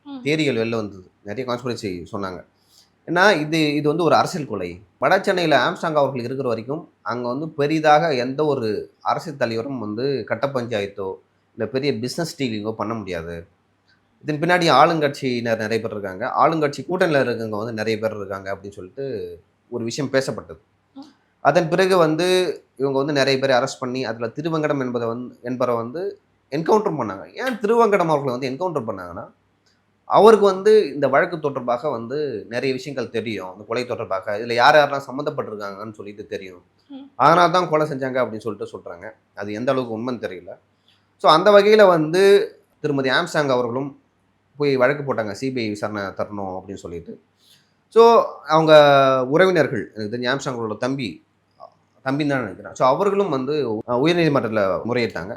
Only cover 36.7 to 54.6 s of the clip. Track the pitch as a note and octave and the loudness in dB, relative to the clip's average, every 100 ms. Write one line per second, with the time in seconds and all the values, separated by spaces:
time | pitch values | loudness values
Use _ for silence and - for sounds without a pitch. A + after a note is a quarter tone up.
36.7 | _ _ C4+ - - C3+ E3+ F3 F3+ E3+ | _ _ -20 -16 2 4 6 4 2 0
37.7 | D#3 D3+ C3+ C3 B2+ A#2 A2 A2+ G2+ A2+ | 0 0 -4 -4 -2 -2 -4 -8 -8 -10
38.7 | G2+ F#2 F2 G#2 - _ - G#2 G#2 B2+ | -12 -16 -16 -18 -20 _ -12 -10 -4 -2
39.7 | C3 B2 A2 B2 A#2 F#2+ F#2 F2 - _ | -2 -2 -6 -6 -6 -8 -10 -16 -20 _
40.7 | _ _ _ _ _ F#3+ D#3 F#3+ G3+ G3+ | _ _ _ _ _ 6 6 8 8 8
41.7 | G#3+ G3 E3+ D#3 F3 G3 G3+ - - _ | 8 8 6 2 4 6 6 4 -6 _
42.7 | _ D3 C#3 C3 C3+ E3+ F3 C#3+ B2 A#2+ | _ -4 -2 0 0 0 -2 0 0 0
43.7 | B2 C#3+ - _ _ _ _ _ - D3 | -4 -8 -12 _ _ _ _ _ -4 0
44.7 | C3+ B2 D3 C#3 A#2 G#2+ G2+ C3+ C3 A2 | 2 2 2 -4 -4 -4 -6 -6 -4 -4
45.7 | G#2 A2 G#2+ G2 - G2+ G#2 G2 F#2 F#2+ | -4 -6 -6 -6 -6 -8 -8 -8 -10 -12
46.7 | F#2+ F2+ E2+ E2 - _ _ _ _ _ | -14 -12 -14 -14 -20 _ _ _ _ _
47.7 | _ _ A3 A#3 A#3 - - - D#3+ D#3+ | _ _ 6 8 8 4 -6 0 2 8
48.7 | D3+ D3 C#3 C3+ C3 B2+ D#3 F#3+ F3 C3+ | 10 10 8 6 2 2 4 4 4 2
49.7 | A2+ E2+ G#2+ G#2+ A#2+ B2 C3+ C#3+ B2 A2 | -2 -6 -8 -8 -4 -2 -2 -4 -6 -6
50.7 | G#2 B2+ C#3 A2+ - _ _ _ _ - | -4 -4 -4 -6 -10 _ _ _ _ -20
51.7 | _ _ _ C3 C#3 D3+ C3+ A2 F2+ G2+ | _ _ _ -4 -2 0 -2 -4 -10 -16
52.7 | - C3 C3+ G3+ G3 G3 C3+ C3 D3+ B2 | 0 2 2 2 0 0 -2 -2 -2 -2
53.7 | G#2+ A2+ B2 D3+ F3 E3 C3+ A2 A2 | -4 -2 2 2 4 2 2 0 0